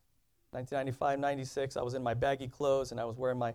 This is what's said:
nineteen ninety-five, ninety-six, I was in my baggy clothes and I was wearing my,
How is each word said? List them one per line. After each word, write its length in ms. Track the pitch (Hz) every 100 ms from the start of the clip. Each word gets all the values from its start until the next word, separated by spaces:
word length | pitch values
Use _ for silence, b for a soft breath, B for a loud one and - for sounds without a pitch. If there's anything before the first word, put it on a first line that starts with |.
| _ _ _ _ _
nineteen 240 | 127 127 139
ninety-five, 420 | 135 120 147 139
ninety-six, 580 | 143 143 131 - 135 -
I 60 |
was 100 | 123
in 80 | 131
my 140 | 123 117
baggy 320 | 139 139 131
clothes 440 | - 143 135 127
and 80 | 120
I 60 | 117
was 120 | 117
wearing 200 | 127 127
my, 160 | 117